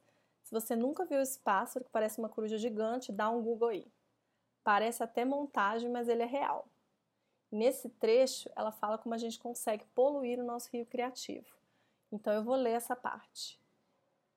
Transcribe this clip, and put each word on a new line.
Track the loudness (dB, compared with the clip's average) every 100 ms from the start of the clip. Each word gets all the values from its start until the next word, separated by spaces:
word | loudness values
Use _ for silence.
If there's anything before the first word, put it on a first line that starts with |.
| _ _ _ _
Se | -8
você | -6 -2 0
nunca | 0 0 0
viu | 0
esse | 0 0
pássaro, | 2 2 2 -4 -4
que |
parece | 0 0 -2
uma | -6
coruja | -4 -4 -2
gigante, | -2 -2 -2 -2 -4
dá | -2 0
um | 0
Google | 0 0 0
aí. | 0 -6 _ _ _ _ _ _ _
Parece | 2 4 4 0
até | -2 0
montagem, | 0 0 -2 0 0 0 -2
mas | -2 0
ele | 2
é | 0
real. | 0 0 -2 -6 _ _ _ _ _ _ _ _
Nesse | 2 2 2 -4
trecho, | 0 4 6 6 2 -8 -6
ela | -4
fala | -2 -2 -2
como | -2
a | -4
gente | -4 -8
consegue | -10 -6 -2 -4 -2
poluir | 4 4 4 0 -2
o |
nosso | -4 -6 -6
rio | -8 -6
criativo. | -4 -4 -6 -10 -10 -12 -20 _ _ _ _ _
Então, | -6 0
eu | 0
vou | 2 0
ler | 2
essa | 0 -2 -4
parte. | -6 -8 -12 -14 -14 -14 _ _ _ _ _ _ _